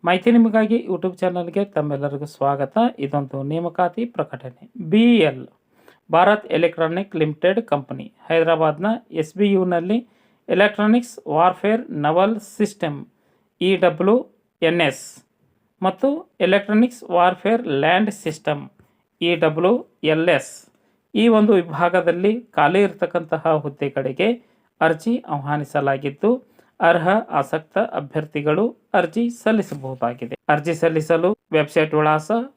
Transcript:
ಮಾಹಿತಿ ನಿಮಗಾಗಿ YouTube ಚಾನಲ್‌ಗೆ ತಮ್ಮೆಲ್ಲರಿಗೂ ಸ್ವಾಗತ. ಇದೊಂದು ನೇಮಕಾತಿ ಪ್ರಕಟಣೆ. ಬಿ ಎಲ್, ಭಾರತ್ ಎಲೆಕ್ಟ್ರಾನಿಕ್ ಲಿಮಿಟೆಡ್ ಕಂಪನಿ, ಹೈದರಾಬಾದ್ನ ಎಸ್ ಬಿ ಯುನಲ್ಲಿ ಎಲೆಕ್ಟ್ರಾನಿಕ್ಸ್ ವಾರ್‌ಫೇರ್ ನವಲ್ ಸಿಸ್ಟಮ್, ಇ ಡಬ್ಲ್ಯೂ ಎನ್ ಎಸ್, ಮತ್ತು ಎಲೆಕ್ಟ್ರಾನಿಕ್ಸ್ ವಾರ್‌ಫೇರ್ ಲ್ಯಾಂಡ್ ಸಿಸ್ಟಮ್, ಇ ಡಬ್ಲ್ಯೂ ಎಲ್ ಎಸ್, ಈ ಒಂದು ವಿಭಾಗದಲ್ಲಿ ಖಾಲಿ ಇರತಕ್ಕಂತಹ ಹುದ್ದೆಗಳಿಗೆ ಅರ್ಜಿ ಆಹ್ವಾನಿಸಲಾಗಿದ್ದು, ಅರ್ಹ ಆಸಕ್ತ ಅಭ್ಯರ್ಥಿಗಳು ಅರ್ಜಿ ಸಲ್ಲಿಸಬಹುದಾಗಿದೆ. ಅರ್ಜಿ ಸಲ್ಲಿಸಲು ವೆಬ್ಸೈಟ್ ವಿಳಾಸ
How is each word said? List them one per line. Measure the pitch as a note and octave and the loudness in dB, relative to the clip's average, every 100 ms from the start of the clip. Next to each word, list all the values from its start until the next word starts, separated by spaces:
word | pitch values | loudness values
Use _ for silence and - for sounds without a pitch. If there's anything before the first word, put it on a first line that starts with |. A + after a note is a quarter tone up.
ಮಾಹಿತಿ | F3 F#3 A#3+ | 0 0 4
ನಿಮಗಾಗಿ | A#3 A3+ A3 G#3+ A#3 | 4 4 2 2 0
YouTube | - F3+ F#3 | -2 -4 -4
ಚಾನಲ್‌ಗೆ | F3+ F3+ F3+ E3+ F#3 | -2 -4 -2 -4 -4
ತಮ್ಮೆಲ್ಲರಿಗೂ | G3+ D#3+ D3 C#3+ C#3+ C#3 | -4 -4 -4 -4 -6 -6
ಸ್ವಾಗತ. | D3 - C#3 C#3+ C#3 - A#3+ - | -10 -4 -2 -2 -2 0 0 -2
ಇದೊಂದು | C#3 C#3+ C#3 C#3 | -6 -4 -6 -8
ನೇಮಕಾತಿ | C#3 D#3+ E3+ E3+ F3+ F3 | -6 -6 -6 -2 -4 -2
ಪ್ರಕಟಣೆ. | A#3+ - D3+ C3 C3 - - B3+ | -8 -6 -8 -10 -16 -20 -20 -14
ಬಿ | D#3+ G#3 A#3 A#3 | 0 4 4 4
ಎಲ್, | D#3 C3 C3 _ _ _ _ _ _ | 2 0 -14 _ _ _ _ _ _
ಭಾರತ್ | D#3+ F#3 G#3+ - | 4 4 4 0
ಎಲೆಕ್ಟ್ರಾನಿಕ್ | E3 E3+ E3 D#3+ E3+ G3 E3 | 0 0 0 -4 -2 -6 -4
ಲಿಮಿಟೆಡ್ | D#3 D3+ F3 F#3+ | -4 0 0 0
ಕಂಪನಿ, | A#3 C#3+ C3+ C#3 C#3+ _ - | -2 -4 -4 -14 -14 _ -2
ಹೈದರಾಬಾದ್ನ | E3 D#3+ D#3+ D#3 D3 G3 A#3 _ | 0 2 2 2 0 -4 -4 _
ಎಸ್ | D#3+ D#3 F#3 | -8 -8 0
ಬಿ | G3+ | 2
ಯುನಲ್ಲಿ | G3 F3+ F3 F3 A3+ A#3+ _ _ _ - | 2 2 -2 -2 -4 -4 _ _ _ -4
ಎಲೆಕ್ಟ್ರಾನಿಕ್ಸ್ | F#3 G#3 G#3 G#3 A#3 B3 - - | 2 2 2 2 2 0 -14 -4
ವಾರ್‌ಫೇರ್ | D3 F3+ F#3 G3+ A3 C4+ | 2 2 2 -2 -2 -4
ನವಲ್ | D3 D3 E3 G3 A3 | -4 -2 0 0 -2
ಸಿಸ್ಟಮ್, | - - G#3 - E3 C#3+ - _ _ _ _ _ | -10 -6 -6 -4 -8 -8 -16 _ _ _ _ _
ಇ | F3+ F#3+ | 0 2
ಡಬ್ಲ್ಯೂ | F3+ D#3 G3 A#3+ - _ _ _ | 2 2 2 2 0 _ _ _
ಎನ್ | E3 E3+ | 0 2
ಎಸ್, | D#3 - - - _ _ _ _ _ _ | 0 -2 -14 -20 _ _ _ _ _ _
ಮತ್ತು | F#3 F#3 C4+ D4+ - _ | -4 0 -2 -2 -10 _
ಎಲೆಕ್ಟ್ರಾನಿಕ್ಸ್ | F3+ G3 G3+ G#3+ B3 - - | 0 0 2 2 2 -2 -4
ವಾರ್‌ಫೇರ್ | F3 F3 F#3 G3 A#3 B3 | 2 2 0 -2 -2 -2
ಲ್ಯಾಂಡ್ | C#3 D#3 F3+ G#3+ | -2 2 2 0
ಸಿಸ್ಟಮ್, | G#3 - D#3 - C#3+ C#3 _ _ _ _ _ | -4 -10 -6 -6 -6 -8 _ _ _ _ _
ಇ | E3+ | -2
ಡಬ್ಲ್ಯೂ | E3+ D#3+ D#3 F3 B3 - _ | 2 0 2 2 0 -2 _
ಎಲ್ | D3+ D#3 E3+ | -2 2 2
ಎಸ್, | D3 - - _ _ _ _ _ | 0 -2 -20 _ _ _ _ _
ಈ | G#3 A#3 | 2 4
ಒಂದು | A3 G#3+ | 4 4
ವಿಭಾಗದಲ್ಲಿ | G3 E3+ D3 F3 F3+ E3+ F3 G3+ A3+ | 4 2 -2 0 2 0 0 0 -2
ಖಾಲಿ | - - D3 F#3 | -6 0 2 4
ಇರತಕ್ಕಂತಹ | G3 G3 E3 F3+ D#3+ D#3+ E3 | 0 -2 -4 -4 -4 -4 0
ಹುದ್ದೆಗಳಿಗೆ | D#3 C#3+ C#3 C#3 C3+ C#3 C3+ G3 A#3+ _ _ _ _ | 0 -2 -6 -6 -4 -6 -2 -2 -2 _ _ _ _
ಅರ್ಜಿ | D#3+ D#3+ - A#3+ - | 0 0 -2 -4 -4
ಆಹ್ವಾನಿಸಲಾಗಿದ್ದು, | D3 C#3 D3 C#3+ D3 C#3 C3+ C#3+ C#3+ G#3 B3+ _ _ _ _ | -8 -4 -4 -4 -2 -2 -2 -6 -2 0 -2 _ _ _ _
ಅರ್ಹ | E3 F3 E3 G#3 - | 2 2 2 0 0
ಆಸಕ್ತ | D#3 C#3 D#3+ D#3 F#3+ | -4 -2 -6 -4 -4
ಅಭ್ಯರ್ಥಿಗಳು | A3 - D3 D#3 D3+ D3+ D3 D#3+ A3+ - _ | -2 -6 -6 -8 -6 -6 -2 0 -2 -6 _
ಅರ್ಜಿ | G3+ E3+ A3 A#3+ | -2 0 -2 -4
ಸಲ್ಲಿಸಬಹುದಾಗಿದೆ. | A#3+ - A3 - D3 C3 C3 A#2+ B2 A#2+ B2 - | -2 0 0 -2 -8 -12 -6 -6 -6 -12 -12 0
ಅರ್ಜಿ | D3+ D3+ | 0 0
ಸಲ್ಲಿಸಲು | E3 E3 D#3+ D#3 D#3+ F3+ G#3+ _ | 0 0 0 0 0 0 -4 _
ವೆಬ್ಸೈಟ್ | D#3 D3 - D#3 | -2 0 0 0
ವಿಳಾಸ | D3+ D3+ D#3 D#3 A3+ C4 | 2 2 0 0 -4 -4